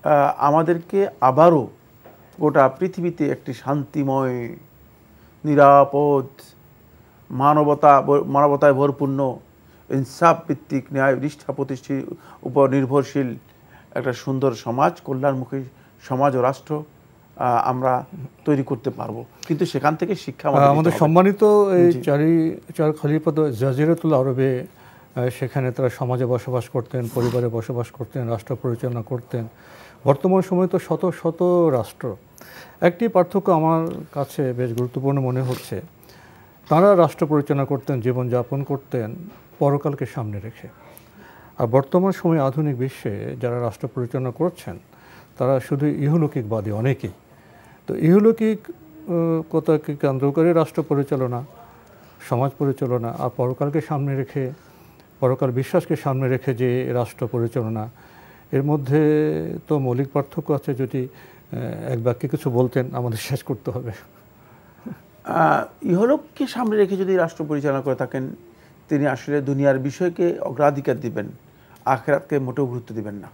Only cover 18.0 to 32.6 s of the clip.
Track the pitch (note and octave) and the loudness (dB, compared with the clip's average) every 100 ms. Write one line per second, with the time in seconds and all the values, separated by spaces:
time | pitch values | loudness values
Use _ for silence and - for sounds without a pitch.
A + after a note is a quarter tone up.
18 | B2+ D#3+ C3+ _ - C#3+ C3 B2+ C3+ - | -4 -14 -16 _ -2 0 0 -4 -6 -8
19 | A#2+ A2+ B2+ - - D#3+ F3 C#3 D3 D#3 | -10 -10 -14 -18 -6 -4 -2 0 -2 -2
20 | F3 F3+ - - D#3 C3+ C#3 D3 D#3+ - | -6 -6 -8 -6 0 4 6 6 2 2
21 | D#3 E3+ F#3+ G3+ G#3 G#3 G3+ F3+ F3 C#3+ | 4 6 4 4 4 6 4 6 4 4
22 | D3+ C#3+ D#3 E3 D#3+ - - - D3+ D3+ | 0 2 4 2 0 -4 -12 -2 -2 0
23 | D3 D#3 D#3+ D3+ D#3 A2+ C3+ C3 D#3 E3 | -2 0 0 0 0 0 -2 0 0 2
24 | D#3+ C#3+ C3 B2+ C3+ B2+ E3+ - - - | 2 2 2 0 0 -2 -8 -18 -20 -20
25 | - - B2 B2 B2+ C#3+ B2+ B2 C3 - | -12 -4 -4 -4 -6 -2 -4 -2 -2 -2
26 | B2+ B2 B2 B2 - B2 - C3 A#2 C3 | -4 -2 0 -2 -2 -6 -4 -8 -6 -6
27 | A#2 A#2+ A#2+ A#2+ A#2+ A2+ A2 A#2+ A#2 - | -4 -2 0 0 -2 -4 -6 -6 -8 -10
28 | A#2 C#3 A#2 A2+ - B2+ C3 A#2 B2+ A#2 | -10 -6 -4 -6 -6 -6 -4 -4 -4 -6
29 | G#2 A#2+ - B2 A2+ - - - - - | -6 -8 -6 -8 -8 -14 -20 -20 -20 -4
30 | B2 C#3 F#3 F#3+ F3+ F3+ F#3 F#3 - D#3 | 0 2 2 2 2 0 0 -2 -2 -4
31 | F#3 E3 E3+ E3 F3+ F3+ E3 C3 A2 - | -4 -4 -6 0 2 4 4 2 -4 -8
32 | B2 F#2+ _ - - - | -10 -10 _ -20 -20 -20